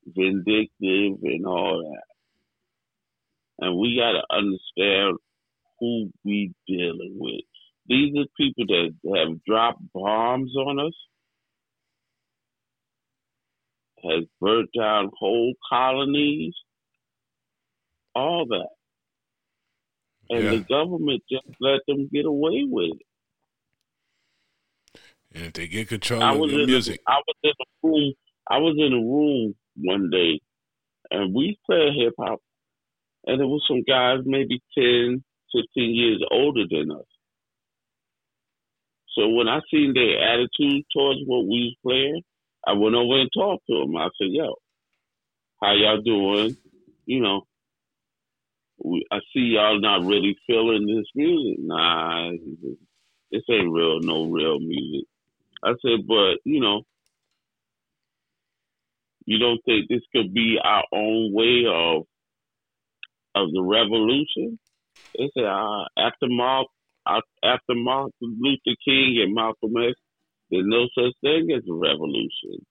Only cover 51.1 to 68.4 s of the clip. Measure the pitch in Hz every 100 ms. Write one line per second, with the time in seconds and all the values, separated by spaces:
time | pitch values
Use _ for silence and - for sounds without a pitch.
51.1 | 135 156 170 120 - 73 82 85 82 85
52.1 | 82 85 85 82 80 69 69 _ _ _
53.1 | _ _ 104 - 113 87 82 82 80 82
54.1 | 80 80 82 78 71 80 71 71 71 -
55.1 | _ _ _ _ - - 120 131 117 101
56.1 | 110 95 - - 151 110 104 - _ _
57.1 | _ _ _ _ _ _ _ _ _ _
58.1 | _ _ _ _ _ _ _ _ _ _
59.1 | _ - 107 120 117 - 110 - 120 -
60.1 | 117 98 104 113 110 - 104 - 104 107
61.1 | 113 110 101 113 123 117 85 82 80 80
62.1 | _ _ _ _ _ _ _ _ _ -
63.1 | _ _ 98 92 90 92 107 107 113 110
64.1 | 135 151 - 233 226 _ _ _ _ -
65.1 | - 139 135 107 98 104 104 87 - 117
66.1 | - 127 123 123 135 135 _ _ _ -
67.1 | 107 - _ - 127 - 120 123 135 139
68.1 | - 117 110